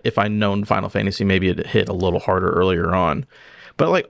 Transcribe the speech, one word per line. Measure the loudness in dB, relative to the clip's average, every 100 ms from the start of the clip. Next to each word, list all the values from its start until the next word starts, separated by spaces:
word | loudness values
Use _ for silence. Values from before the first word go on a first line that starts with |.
if | -2 0
I'd | 0
known | 0 0 0
Final | 0 -2 -2
Fantasy, | -2 -2 0
maybe | 2 2 2
it | 0 0
hit | 0 0
a |
little | 0 0 0
harder | 0 0 0
earlier | 2 2 0 0
on. | 0 0 -2 -8 -16 -20 -20 -10 -2
But, | 0
like, | 0